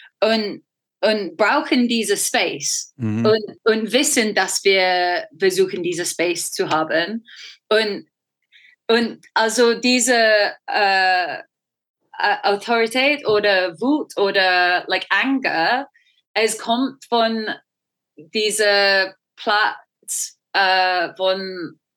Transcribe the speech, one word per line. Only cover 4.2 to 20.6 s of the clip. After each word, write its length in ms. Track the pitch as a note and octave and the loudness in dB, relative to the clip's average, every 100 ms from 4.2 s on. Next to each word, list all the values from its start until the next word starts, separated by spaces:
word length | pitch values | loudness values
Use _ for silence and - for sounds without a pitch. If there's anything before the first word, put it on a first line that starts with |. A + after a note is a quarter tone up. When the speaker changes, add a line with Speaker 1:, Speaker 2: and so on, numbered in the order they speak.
| G#3+ G3+ | 0 -2
Speaker 1:
dass 280 | F#3 - | -2 -2
wir 640 | G3+ F#3+ F#3 F3+ F3+ F3 - D#3+ | 2 2 2 2 0 -2 -6 -2
versuchen, 460 | F#3+ F#3 F#3 F#3+ | 0 2 0 0
diese 220 | E3+ E3 F3 | -6 -4 -6
Space 460 | - E3+ E3+ - | -2 -2 -2 -6
zu 180 | - F3 | -6 -2
haben. 560 | D#3 D#3 D#3+ F3 A3+ - - - - _ | 0 0 -2 -2 -6 -10 -20 -20 -20 _
Und, 380 | G#3+ G#3+ G3+ - _ _ _ _ _ _ _ - | 0 0 -4 -12 _ _ _ _ _ _ _ 0
und 380 | A3+ A3+ - - | 0 0 -6 -6
also 420 | - A3+ A3+ A#3 A3+ | -2 0 4 2 4
diese, 760 | B3 B3 A#3 A#3 A3 G#3+ G3+ - - | 2 2 2 4 4 4 2 -4 -6
äh, 720 | F#3 G3 F#3+ F#3 F#3 E3+ C3+ - _ _ _ _ _ _ - | 0 2 2 2 2 0 -6 -14 _ _ _ _ _ _ -4
äh, 160 | G#3 G3+ | -2 0
Autorität 840 | G3+ G3+ - A#3 A3+ B3+ C4+ C#4+ - | 0 -2 0 0 0 0 0 0 0
oder 540 | G#3 G#3 F#3+ F#3 E3 | 2 2 2 0 -2
Wut 380 | B3 D4+ - - | -2 -2 -2 -2
oder, 680 | G3 G3 F#3 F3+ F3+ F3+ - | 0 2 2 2 2 0 -2
like, 180 | F#3 - | -4 0
Anger, 800 | G3 A#3+ C4+ F3 D#3 E3+ B3 C#4 _ _ _ _ | 0 0 0 -2 0 0 -2 -4 _ _ _ _
es 240 | G#3 A3 - | -2 -2 -2
kommt 460 | A3+ A#3 C4+ - - | -4 -2 -2 -6 -4
von 420 | A#3 A3+ A3+ G#3+ - _ _ _ _ _ - | 0 0 -2 -6 -10 _ _ _ _ _ -20
dieser 1000 | D#3 A3 G#3+ G#3 G#3 G3+ G3 G3 F#3+ - _ - | -8 -4 -2 0 2 4 4 2 0 -6 _ -10
Platz, 1000 | - G#3 G#3 - _ _ - - - - _ | -2 0 0 -4 _ _ -12 -10 -10 -14 _
äh, 600 | F3+ | 0